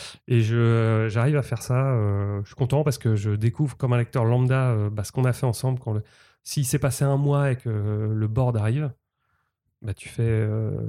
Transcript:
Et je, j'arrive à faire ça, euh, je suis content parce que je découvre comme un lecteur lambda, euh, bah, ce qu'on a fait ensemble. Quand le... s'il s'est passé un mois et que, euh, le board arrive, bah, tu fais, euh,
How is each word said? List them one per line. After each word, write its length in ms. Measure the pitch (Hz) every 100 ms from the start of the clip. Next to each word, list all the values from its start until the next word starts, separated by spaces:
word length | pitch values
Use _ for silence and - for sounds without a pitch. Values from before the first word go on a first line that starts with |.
| - - -
Et 140 | 120
je, 640 | 110 117 117 113 113 110 110
j'arrive 280 | 113 131 147
à 40 |
faire 220 | - 117
ça, 240 | - 127 135
euh, 500 | 120 104 101 101 101
je 40 | 101
suis 60 | -
content 280 | 123 139
parce 160 | 147 123
que 160 | 117 107
je 160 | 104
découvre 440 | 104 113 - 147 -
comme 160 | 127
un 40 | 123
lecteur 260 | 117 131
lambda, 460 | 113 123 127 131 127
euh, 200 | 110 104
bah, 120 | 107
ce 80 | 98
qu'on 140 | 135 127
a 80 |
fait 140 | 120 127
ensemble. 320 | 107 131 127
Quand 140 | 113
le... 100 | 107 - _ _ _
s'il 220 | - 151 131
s'est 120 | 147
passé 240 | 143 -
un 140 | 139 139
mois 340 | 143 143 139
et 40 | 127
que, 120 | 120
euh, 460 | 107 104 107 107
le 140 | 110 107
board 280 | 110 123 113
arrive, 340 | 107 135 147 - _ _ _ _ _ _ _ _
bah, 140 | 110 -
tu 120 | -
fais, 140 | -
euh, 540 | 113 110 107 110 107 104